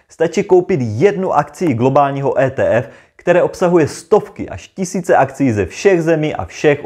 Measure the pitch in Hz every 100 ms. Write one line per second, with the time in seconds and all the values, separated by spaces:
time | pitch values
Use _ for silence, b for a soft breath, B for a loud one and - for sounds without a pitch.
0 | b - - - 202 185 175 180 117 107
1 | 196 180 185 - 151 - 175 113 131 139
2 | 139 139 139 - 135 127 92 110 123 B
3 | B B - 175 156 - 180 175 147 -
4 | - 208 - - - 92 - - 185 196
5 | 180 - 131 - 139 104 92 - 196 180
6 | 160 160 151 - 95 - 156 147